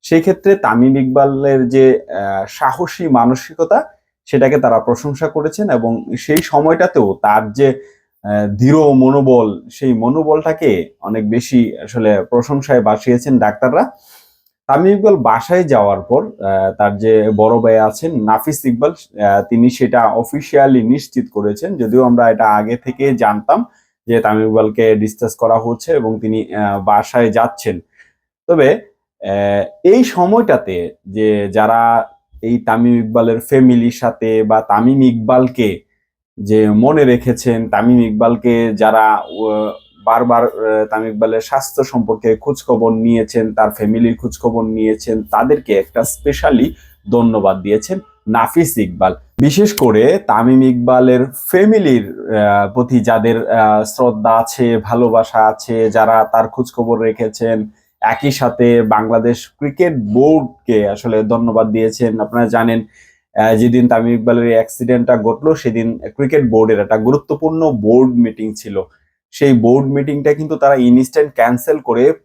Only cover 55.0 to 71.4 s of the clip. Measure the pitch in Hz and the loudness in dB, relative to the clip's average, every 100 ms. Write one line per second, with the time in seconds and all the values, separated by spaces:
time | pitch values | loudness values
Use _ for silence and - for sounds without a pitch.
55 | 120 113 113 117 110 107 - 113 110 113 | 2 2 0 0 0 -2 -6 -2 0 2
56 | 110 113 107 113 110 - 123 - 117 117 | 2 2 2 0 -2 -4 -8 -4 -2 -2
57 | 113 110 113 107 113 110 107 _ _ _ | -2 -4 -6 -4 -4 -4 -6 _ _ _
58 | 110 110 143 131 123 - 120 117 110 107 | -4 -2 -4 -2 -4 2 2 4 2 0
59 | 110 113 117 120 - _ 147 139 175 143 | 0 0 0 -4 -8 _ -8 -2 -2 -2
60 | 104 113 143 156 127 - - 110 101 104 | -2 2 4 2 0 -12 -2 0 0 -4
61 | 120 110 107 117 117 110 110 110 110 110 | -4 -2 0 -2 0 0 0 0 -2 -2
62 | 120 110 107 120 117 113 117 117 110 _ | -4 -2 -4 -2 0 0 0 -2 -6 _
63 | _ _ _ - 110 110 120 123 120 117 | _ _ _ -2 2 2 2 2 2 2
64 | 117 120 117 117 117 113 110 - 120 123 | 0 0 0 0 2 0 0 -6 -2 0
65 | 120 120 107 113 151 151 123 110 113 113 | 2 0 0 -2 -2 -2 -2 -4 -4 -6
66 | - - 139 151 127 110 110 107 101 110 | -12 -6 -2 0 2 2 2 2 0 0
67 | 110 143 - 147 160 160 160 123 104 120 | 0 -2 -2 -4 -2 0 -2 0 2 4
68 | 131 120 117 110 110 107 110 98 92 _ | 4 2 -2 -2 -10 -10 -8 -8 -8 _
69 | _ _ _ - 143 120 113 131 135 139 | _ _ _ -2 2 4 4 2 0 -4
70 | 139 143 143 147 156 151 139 139 123 123 | -4 -2 -2 -2 -4 0 2 2 4 4
71 | 127 156 147 - | 2 0 -2 0